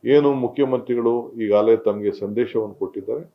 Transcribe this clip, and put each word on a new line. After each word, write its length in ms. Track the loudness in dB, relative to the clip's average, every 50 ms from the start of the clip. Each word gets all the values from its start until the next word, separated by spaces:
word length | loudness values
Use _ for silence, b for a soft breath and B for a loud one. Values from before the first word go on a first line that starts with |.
| 2 4 4
ಏನು 160 | 4 4 4 0 0 -2
ಮುಖ್ಯಮಂತ್ರಿಗಳು 680 | -4 0 -2 0 0 0 -4 -2 -2 -2 0 0 0 0 0 -4 -8 -8 -6 -2
ಈಗಾಗಲೇ 340 | 2 2 4 6 6 4 4 4 -2
ತಮಗೆ 260 | -2 0 -2 -4 -4 -4 -6
ಸಂದೇಶವನ್ನು 520 | -6 -2 -2 -4 -2 -2 -4 -6 -6 -8 -8 -10
ಕೊಟ್ಟಿದ್ದಾರೆ 420 | -8 -8 -10 -8 -8 -8 -8 -8 -14